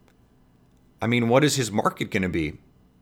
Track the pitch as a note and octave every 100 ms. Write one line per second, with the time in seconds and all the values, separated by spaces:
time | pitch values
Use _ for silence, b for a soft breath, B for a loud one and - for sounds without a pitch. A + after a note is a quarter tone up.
0 | _ _ _ _ _ _ _ _ _ -
1 | A2 A#2+ A#2 B2+ D3 C3 A2+ G#2+ - -
2 | - G#2 F#2+ E2+ D2+ - _ _ _ _